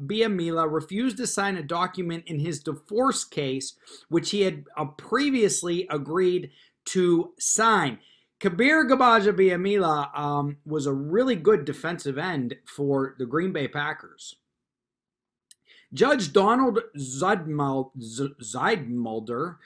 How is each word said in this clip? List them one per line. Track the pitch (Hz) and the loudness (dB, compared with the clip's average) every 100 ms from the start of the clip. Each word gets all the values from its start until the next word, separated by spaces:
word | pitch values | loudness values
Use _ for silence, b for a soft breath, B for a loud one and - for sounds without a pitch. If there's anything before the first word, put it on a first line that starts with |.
Biamila | 139 214 220 190 170 165 160 | -4 0 2 0 -2 0 0
refused | 156 151 196 254 202 | -2 -4 -2 -2 -2
to | 240 | -4
sign | - 196 190 | -2 -2 -2
a | |
document | 143 170 180 185 170 170 165 | -4 -2 -4 -4 -6 -6 -6
in | 151 | -6
his | 156 143 | -4 -4
divorce | 156 151 - 208 262 - | -6 -8 -6 0 0 0
case, | - - 139 135 - - B B B | -4 -6 -4 -4 -8 -14 B B B
which | 165 - | -2 0
he | 202 | 0
had, | 190 151 143 | 0 -2 -10
uh, | - 143 | -8 -8
previously | - - 240 285 262 202 - 175 175 180 | -8 -4 0 2 2 2 2 -2 -4 -4
agreed | 151 135 175 180 180 147 b b b - | -6 -2 0 2 0 -4 b b b -4
to | 190 180 170 175 - | 0 4 2 0 -4
sign. | - - 226 202 147 110 b b b - | -2 2 4 4 2 -4 b b b -4
Kabir | 196 175 262 320 254 | -2 4 4 6 4
Gabaja | 262 247 226 202 180 | 6 6 6 6 6
Biamila, | 190 175 196 208 170 151 143 147 | 4 4 2 2 2 2 -2 -4
um, | 147 147 143 143 | -2 -2 -2 -6
was | 151 156 139 | -4 -2 0
a | |
really | 139 147 196 262 202 | -2 0 0 2 2
good | 156 208 143 | 4 2 2
defensive | - 165 165 143 135 | -6 -6 -6 -6 -6
end | 180 156 120 - | -4 -4 -4 -6
for | - - 143 139 135 - | -12 -4 0 0 -2 -4
the | 120 | -4
Green | 151 185 | -2 -2
Bay | 165 131 | -2 -4
Packers. | 147 147 151 - - - - _ _ _ _ _ _ _ _ _ _ _ - b b b | -4 -6 -8 -14 -20 -20 -20 _ _ _ _ _ _ _ _ _ _ _ -20 b b b
Judge | 143 247 294 156 | 0 2 2 2
Donald | 202 202 247 262 208 - 143 | 4 6 4 2 0 -4 -8
Zudmul-, | 131 131 185 202 156 151 139 135 131 131 | -10 -2 0 0 -2 -2 -2 -2 -4 -10
Z-, | 113 113 135 - | -12 -6 -6 -8
Zeidmulder | 113 123 175 220 120 120 113 113 110 120 175 170 | -12 -4 -2 -2 -2 -4 -4 -6 -6 -6 -6 -10